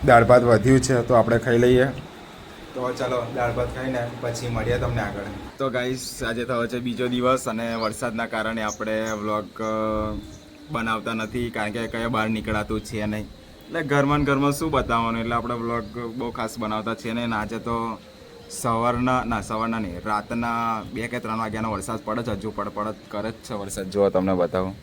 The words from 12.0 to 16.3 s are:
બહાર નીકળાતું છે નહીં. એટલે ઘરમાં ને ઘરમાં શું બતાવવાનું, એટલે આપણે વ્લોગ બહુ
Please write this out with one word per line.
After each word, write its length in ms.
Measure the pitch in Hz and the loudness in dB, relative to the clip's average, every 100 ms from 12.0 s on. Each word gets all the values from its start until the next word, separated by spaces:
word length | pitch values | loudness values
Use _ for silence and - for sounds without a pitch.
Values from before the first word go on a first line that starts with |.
| 117 | -2
બહાર 200 | 113 107 | 0 0
નીકળાતું 520 | 110 107 107 104 110 | 0 -2 -2 -2 -4
છે 260 | - 110 107 | -4 -4 -4
નહીં. 180 | 107 | -4
એટલે 580 | 104 - - - - 165 | -6 -14 -20 -20 -8 -6
ઘરમાં 360 | 151 143 139 147 | 0 2 4 2
ને 60 | |
ઘરમાં 280 | 143 139 143 | 4 4 2
શું 180 | 143 160 | 0 0
બતાવવાનું, 500 | 135 120 117 113 113 | 0 2 0 0 -2
એટલે 140 | 113 | -2
આપણે 200 | 117 117 | -2 -2
વ્લોગ 300 | 120 117 117 104 117 120 117 | -4 -2 -2 -4 -8 -8 -6
બહુ 140 | 120 | -6